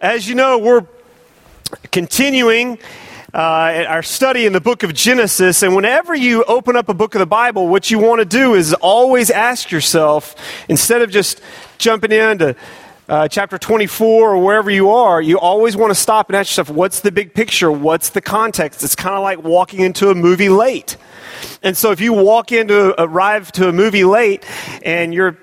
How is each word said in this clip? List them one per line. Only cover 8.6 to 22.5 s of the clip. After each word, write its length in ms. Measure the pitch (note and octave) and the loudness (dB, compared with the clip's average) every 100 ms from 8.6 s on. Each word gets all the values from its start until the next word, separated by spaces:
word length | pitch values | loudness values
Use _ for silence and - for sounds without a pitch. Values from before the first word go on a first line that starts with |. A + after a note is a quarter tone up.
| D#3 | 2
always 560 | F3+ F3+ A3 B3+ B3 A3+ | 0 2 2 4 2 2
ask 400 | G3+ A#3 B3 - | 0 -2 -4 -6
yourself, 640 | D#3+ - E3 D3+ D3+ - - - - - | -6 -2 0 2 0 -4 -14 -18 -14 -4
instead 340 | - - A#3+ | -2 0 0
of 80 | A3+ | 0
just 300 | G3+ - - - - - - | 0 -2 -6 -16 -20 -20 -4
jumping 340 | A3+ A3 G#3+ | -2 0 0
into, 460 | G#3+ A3 G#3 D3+ B2 - - - - - | 2 2 0 -2 -4 -12 -20 -20 -20 -6
uh, 200 | D3+ D#3 | -2 -2
chapter 300 | - G3+ F#3 | -4 -6 -8
twenty-four 760 | - A3 G3+ - A3+ A3+ A3 | -2 -2 -2 -2 2 4 4
or 80 | F#3 | 4
wherever 280 | F#3+ G#3+ G3+ | 2 2 0
you 200 | G3 G3 | 2 2
are, 300 | A#3 A3 E3+ | 4 4 2
you 180 | D#3+ F#3 | 2 0
always 380 | F3 G#3 A#3 G3+ | 2 2 0 2
want 140 | A3 | 0
to 40 | |
stop 360 | F#3 - A3 G#3 | 0 0 0 0
and 60 | G3 | -2
ask 140 | G3 | -2
yourself, 200 | - D3 | -4 -4
"What's 300 | D3+ F#3+ - | -2 -2 -2
the 120 | G#3 | -4
big 220 | F#3 F#3 | -4 -4
picture? 360 | G#3 A3+ - E3+ | -4 -4 0 0
What's 380 | D3 D3+ E3 - | 0 0 -2 -4
the 140 | G3+ | -6
context?" 600 | - G#3 A3+ G3 D3+ - | -4 -2 -2 -4 -6 -6
It's 140 | C#3+ - | -6 -6
kinda 240 | F#3 G3 | -4 -4
like 240 | G3 F3+ | -4 -6
walking 360 | D#3+ F3 F#3+ F#3+ | 0 0 0 0
into 280 | F#3 - G3 | -2 0 0
a 60 | |
movie 340 | F3+ E3+ F3+ G3+ | 2 2 2 4
late. 480 | G3 B3+ G#3 - - - - - - - - | 4 2 -2 -8 -16 -20 -20 -20 -18 -18 -8
And 140 | F#3+ F3+ | -4 -2
so 160 | A3 | -2
if 80 | F3 | 0
you 140 | A#3 | 0
walk 360 | G#3+ G3 A3+ A3 | 2 4 2 0